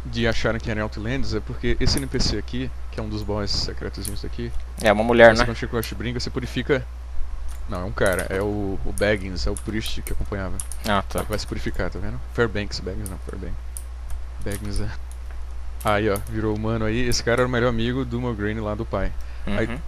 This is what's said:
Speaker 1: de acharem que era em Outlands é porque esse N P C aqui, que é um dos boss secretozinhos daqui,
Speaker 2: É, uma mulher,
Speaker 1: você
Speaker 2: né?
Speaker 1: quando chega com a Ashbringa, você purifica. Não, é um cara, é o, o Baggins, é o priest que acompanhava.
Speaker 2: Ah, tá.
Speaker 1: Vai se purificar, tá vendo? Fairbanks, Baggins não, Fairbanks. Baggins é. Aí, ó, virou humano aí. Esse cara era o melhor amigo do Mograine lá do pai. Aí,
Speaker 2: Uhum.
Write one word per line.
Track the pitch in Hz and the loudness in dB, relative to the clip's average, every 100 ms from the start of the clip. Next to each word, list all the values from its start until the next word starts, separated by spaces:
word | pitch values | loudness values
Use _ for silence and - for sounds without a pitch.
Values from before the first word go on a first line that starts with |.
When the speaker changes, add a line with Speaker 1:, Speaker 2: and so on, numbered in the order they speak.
Speaker 1:
de | - 117 113 | -6 0 2
acharem | 107 117 110 | 4 2 0
que | 123 | -2
era | 107 | -2
em | |
Outlands | 107 - 104 135 110 110 | -2 -4 -4 0 2 0
é | |
porque | - 120 120 117 | -2 -2 2 4
esse | 131 143 | 4 4
N | 135 | 0
P | 131 | 0
C | - 107 | 0 0
aqui, | 92 120 131 - - | -4 -4 -4 -4 -6
que | - | -6
é | |
um | 110 | -4
dos | 107 | -4
boss | 101 104 101 | -2 -2 0
secretozinhos | - - - 101 - 95 - | 0 -2 -4 -6 -6 -4 -4
daqui, | - - 117 - - - | -4 -6 -2 -2 -4 0
Speaker 2:
É, | 113 | 4
uma | 104 | 4
mulher, | 113 117 117 113 | 6 10 10 10
Speaker 1:
você | |
Speaker 2:
né? | 120 | 4
Speaker 1:
quando | 113 | 2
chega | 120 | -2
com | 123 | -2
a | |
Ashbringa, | 110 101 107 123 | -2 -4 -4 -2
você | - | -2
purifica. | - 123 - 123 139 123 - - - - - - - - | -4 -2 -4 2 0 0 -8 -4 0 2 0 -2 -2 -4
Não, | 95 | -2
é | |
um | 90 | -4
cara, | 117 107 90 - | 2 2 2 0
é | 95 | 0
o, | 104 104 98 95 | 0 0 -2 0
o | - - | 0 2
Baggins, | 101 107 95 90 - | 2 2 0 -2 0
é | |
o | 101 | 0
priest | - 107 - - | -2 -2 0 -2
que | - | 0
acompanhava. | - 107 101 95 95 - - - | 0 0 -2 -2 -2 -2 -2 0
Speaker 2:
Ah, | 101 - | 0 2
tá. | - | -2
Speaker 1:
Vai | 90 104 | -2 -2
se | - | -2
purificar, | - - - 90 | -2 -2 0 -2
tá | 92 | -2
vendo? | 98 123 - | -4 -4 -4
Fairbanks, | - 117 101 101 - | 0 0 0 -4 -4
Baggins | 92 98 101 | -4 -4 -6
não, | 92 - | -6 -8
Fairbanks. | 98 90 - - - - - - - - - | -6 -6 -6 -6 -8 -8 -8 -4 -4 -4 -4
Baggins | 104 101 104 98 | -4 -4 -2 -2
é. | 104 - - - - - - - - - | -2 -2 -8 -10 -8 -8 -6 -6 -6 -4
Aí, | 107 104 107 | 2 2 4
ó, | 98 - | 2 0
virou | 110 107 107 | -2 0 0
humano | 110 113 110 | 0 0 0
aí. | 113 123 | 2 2
Esse | 113 | 2
cara | - 117 | 2 2
era | 127 | 4
o | |
melhor | 127 123 | 2 2
amigo | 117 117 127 | 2 0 0
do | 123 120 | -2 -2
Mograine | 123 110 104 110 | -2 -2 -2 -2
lá | 107 | -4
do | 104 117 | -4 -2
pai. | 101 95 - - - - | 0 0 -2 -6 -4 -2
Aí, | 101 110 | 0 0
Speaker 2:
Uhum. | 120 | -2